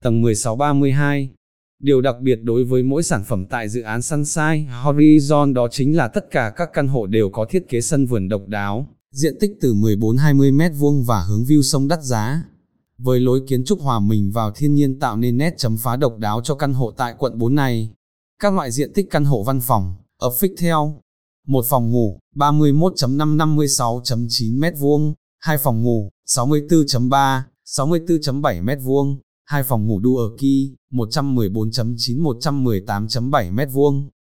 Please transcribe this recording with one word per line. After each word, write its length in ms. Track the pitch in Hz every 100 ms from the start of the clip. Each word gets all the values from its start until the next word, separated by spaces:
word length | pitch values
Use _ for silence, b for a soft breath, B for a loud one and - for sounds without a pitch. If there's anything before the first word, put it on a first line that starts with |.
tầng 180 | 123 113
mười 140 | 117 107
sáu 200 | 120 113
ba 180 | 147
mươi 180 | 139 139
hai. 380 | 135 143 143 135 - _ _ _ _
Điều 220 | 139 135
đặc 140 | 131 120
biệt 180 | 131 113
đối 200 | 117 117
với 200 | 123 127
mỗi 200 | 127 139
sản 200 | 170 135 98
phẩm 180 | 104 95
tại 200 | 123 110
dự 120 | 117
án 200 | 110 113
Sunshine 680 | - 147 147 165 156 156 147 120
Horizon 680 | 143 147 151 151 139 147 143
đó 140 | 127 120
chính 260 | - 135 160
là 100 | 120
tất 180 | 208 -
cả 220 | 151 113 113
các 140 | 165
căn 140 | - 139
hộ 200 | 131 98
đều 220 | 110 98
có 160 | 104 110
thiết 200 | 185 -
kế 120 | 120
sân 240 | - 143 127
vườn 240 | 117 95
độc 120 | 104 98
đáo, 400 | 104 101 104 - _ _
diện 240 | 131 151 135
tích 120 | 202 208
từ 120 | 135
mười 220 | 104 107 104
bốn 220 | 110 123
hai 160 | 151
mươi 180 | 139 139
mét 200 | 139 170 147
vuông 280 | 143 147
và 200 | 120 107
hướng 200 | 90 104
view 180 | 123 151
sông 260 | 135 143 139
Đắt 160 | 165
Giá. 400 | 135 113 110 151 - _ _ _ _ -
Với 160 | 127 127
lối 220 | 127 131 131
kiến 160 | 127
trúc 180 | 131 190
hòa 180 | 135 117
mình 320 | 101 107 98
vào 200 | 110 110
thiên 220 | 107 147
nhiên 260 | 143 143 135
tạo 180 | 135 107
nên 200 | 120 120
nét 160 | 160 -
chấm 200 | 117 110
phá 180 | 120 123
độc 220 | 139 113
đáo 240 | 107 110
cho 120 | 120 139
căn 180 | 139
hộ 180 | 131 117 -
tại 180 | 120 113
quận 200 | 131 113
bốn 180 | 117 147
này. 360 | 135 113 107 - _ _ _ -
Các 140 | 202
loại 180 | 190 135
diện 220 | 120 143
tích 140 | - 190
căn 140 | 156 143
hộ 180 | 123
văn 180 | 104 135
phòng, 340 | 120 113 92 92 _ -
office 360 | 127 123 190 -
theo, 440 | 170 160 151 147 _ _ _ _ -
một 180 | 135 123
phòng 220 | 135 117
ngủ, 280 | 120 110 - _ 139
ba 160 | 147
mươi 220 | 151 147
mốt 200 | 143 180 175
chấm 220 | 123 139
năm 200 | 151 151
năm 180 | 156 151
mươi 120 | 143
sáu 340 | 139 120 123
chấm 220 | 123 117 120
chín 300 | 113 113 127
mét 140 | 160 156
vuông, 360 | 143 147 151 156 _ _
hai 180 | 160 147
phòng 260 | 143 113
ngủ, 260 | 120 117 98 - -
sáu 200 | 131 123
mươi 180 | 151 147
tư 140 | 165 139
chấm 220 | 127 123
ba, 380 | 139 135 131 135 _ -
sáu 220 | - 139
mươi 120 | 170 170
tư 120 | 165
chấm 200 | 143 135
bảy 200 | 147 87
mét 160 | 98 139
vuông, 360 | 131 139 139 139 _ _ -
hai 180 | 143
phòng 240 | 135 117 104
ngủ 140 | 101
dual 340 | 123 131 110 117
key, 360 | 135 135 135 127 _
một 160 | 127 110
trăm 240 | 147 139 127
mười 140 | 101
bốn 220 | 110 110
chấm 240 | 117 117 120
chín, 220 | 120 123
một 180 | 160 120
trăm 240 | 147 139
mười 180 | 127 101
tám 260 | 104 101 107
chấm 240 | 120 123
bảy 200 | 143 90
mét 180 | 101 143
vuông. 380 | 135 143 139 139 _